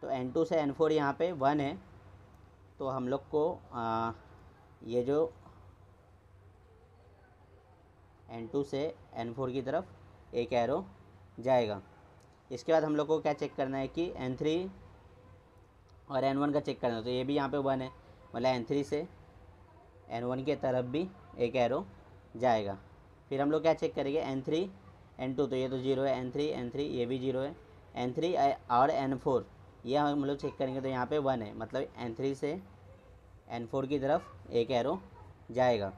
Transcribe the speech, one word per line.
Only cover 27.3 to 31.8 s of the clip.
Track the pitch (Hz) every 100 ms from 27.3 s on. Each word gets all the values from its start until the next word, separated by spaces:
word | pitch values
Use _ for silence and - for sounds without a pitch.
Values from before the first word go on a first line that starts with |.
| 127
है, | 135 165 - - - -
एन | 123
थ्री | 127 160 180 139
और | - - 120 139
एन | 147 135 131
फ़ोर, | 151 127 95 - - - -
ये | 139
हम | 147 143 139
लोग | 143
check | 143 -
करेंगे, | 135 131
तो | 135
यहाँ | 127 123
पे | 151
वन | 135 127
है, | 104 110
मतलब | 110 131